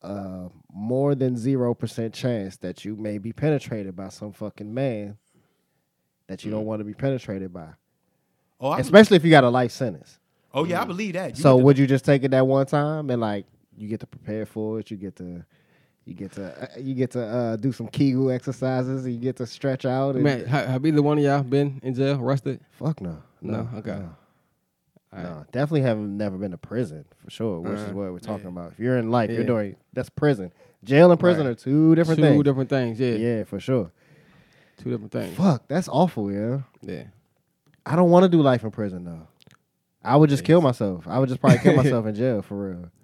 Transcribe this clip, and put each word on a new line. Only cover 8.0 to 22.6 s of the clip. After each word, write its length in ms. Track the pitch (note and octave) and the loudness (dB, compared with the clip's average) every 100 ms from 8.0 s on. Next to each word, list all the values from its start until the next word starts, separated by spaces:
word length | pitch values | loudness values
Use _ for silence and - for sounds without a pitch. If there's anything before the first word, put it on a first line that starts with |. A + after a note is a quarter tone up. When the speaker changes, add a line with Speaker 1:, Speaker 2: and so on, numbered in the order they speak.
| _ _ _ _ _ - | _ _ _ _ _ -8
Speaker 3:
Oh, 100 | C3 | -4
I 100 | D#3+ | -2
Speaker 1:
Especially 360 | A#2+ G3 G#3+ F#3+ | 6 8 10 6
if 80 | |
you 60 | E3 | 8
got 140 | D3+ | 6
a 40 | B2 | 6
life 200 | B2+ B2 | 2 -2
sentence. 480 | - B2 D#2 - _ _ _ _ | -4 -8 -8 -18 _ _ _ _
Speaker 3:
Oh, 100 | C3+ | -6
yeah, 160 | E3 E3+ | -4 -4
I 40 | |
Speaker 2:
Mm. 40 | F3+ | -4
Speaker 3:
believe 240 | F3 G#3+ | -6 -6
that. 240 | F3 E3+ - | -6 -8 2
You 60 | |
Speaker 1:
So 120 | D3+ B2+ | 6 8
Speaker 3:
get 20 | |
the 40 | C3 | 8
Speaker 1:
would 120 | C3+ | 6
you 80 | C3+ | 4
just 180 | C3+ - | 2 2
take 180 | C#3 | 0
it 60 | C3 | 2
that 140 | C3 C3 | 2 2
one 180 | C3+ C3+ | 2 0
time 440 | D3 D3 D#3 C#3+ | -2 -2 -4 -4
and, 100 | B2 | -4
like, 240 | A2 G#2 - _ _ - | -2 -6 -10 _ _ -16
you 100 | G#2 | -10
get 140 | A2 | -10
to 60 | - | -10
prepare 360 | - - G#2+ G#2 | -18 -10 -10 -8
for 340 | A#2 G#2+ A2 | -8 -6 -8
it, 100 | G#2+ | -10
you 60 | G#2 | -12
get 180 | G2 - | -14 -14
to, 280 | F2+ F2 - _ _ _ _ _ | -14 -14 -18 _ _ _ _ _
you 100 | - | -20
get 180 | F2+ F#2+ | -16 -14
to, 300 | - F#2 C2 | -12 -14 -14
uh, 40 | B2 A#2 | -16 -12
you 140 | C3+ | -8
get 160 | B2+ B2+ | -2 -2
to, 120 | B2+ | -2
uh, 320 | A2 B2 A#2 A2+ | -4 -2 -2 -2
do 140 | C3 | -4
some 140 | A#2+ A2+ | -4 -6
Kegel 420 | - C#3+ B2+ C3 | 0 2 2 0
exercises, 760 | B2+ - A#2+ C3 B2+ B2+ C3+ | -2 -6 -6 -4 -2 -2 -4
and 100 | B2+ | -6
you 60 | A#2+ | -6
get 160 | B2+ B2+ | -6 -6
to 100 | A#2 | -10
stretch 380 | - C#3 C3 | -6 -4 -4
out 300 | C3 C3 C#3 C3 | -2 -2 -2 0
and 80 | |
Speaker 2:
Man, 220 | D3 C3 G#2+ | 0 0 -2
ha-, 180 | C#3 A#2+ | -2 0
have 180 | C3 D3+ | -2 2
either 160 | D3 | 2
one 160 | C#3+ D3+ | 2 2
of 60 | |
y'all 180 | C#3+ C#3+ | 2 0
been 340 | B2+ C#3 C#3+ C3+ | 0 0 0 -4
in 100 | C3 | -6
jail, 240 | B2 C3+ C#3 | -2 0 0
arrested? 400 | B2 C3+ C#3+ B2 | -2 -2 -4 -10